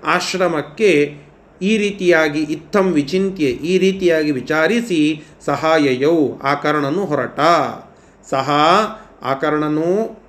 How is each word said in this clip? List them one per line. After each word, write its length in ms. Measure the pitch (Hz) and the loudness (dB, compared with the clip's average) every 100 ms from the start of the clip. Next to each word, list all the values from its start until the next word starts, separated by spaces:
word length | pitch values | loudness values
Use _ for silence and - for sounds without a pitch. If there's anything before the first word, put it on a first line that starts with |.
| 156 | 0
ಆಶ್ರಮಕ್ಕೆ 1160 | 170 - 185 180 165 151 - 214 151 147 - - - - - | -2 -2 -2 -2 -2 -6 0 2 2 0 -4 -20 -20 -20 -6
ಈ 160 | 190 214 | -2 0
ರೀತಿಯಾಗಿ 640 | 208 196 180 165 156 147 | -2 -2 2 2 2 -2
ಇತ್ತಂ 480 | 151 151 - 208 190 | -4 -6 -4 0 2
ವಿಚಿಂತ್ಯ, 540 | 160 143 185 196 185 143 | 0 0 -2 -2 -2 -2
ಈ 320 | 120 156 185 | -2 0 2
ರೀತಿಯಾಗಿ 540 | 190 190 185 160 151 | 2 2 2 2 0
ವಿಚಾರಿಸಿ, 920 | 139 - 156 160 233 233 170 151 156 - - - | -2 -2 0 2 0 0 0 0 -2 -10 -12 -4
ಸಹಾಯಯೌ, 840 | 143 160 160 143 127 143 170 135 - | -2 2 2 2 2 2 2 0 -2
ಆ 100 | 139 | -4
ಕರ್ಣನು 520 | 143 151 151 139 165 190 | -2 0 0 0 -2 -2
ಹೊರಟ. 340 | 143 120 - 151 170 131 110 - - - _ - | -2 -4 0 2 2 0 -6 -16 -20 -20 _ -6
ಸಹ, 220 | 135 135 147 151 185 214 214 - - | -4 0 2 4 4 0 -6 -20 -12
ಆ 120 | 123 | -6
ಕರ್ಣನು 920 | 135 151 151 151 151 165 190 226 - | -2 -2 -2 -2 -2 -2 -2 -4 -10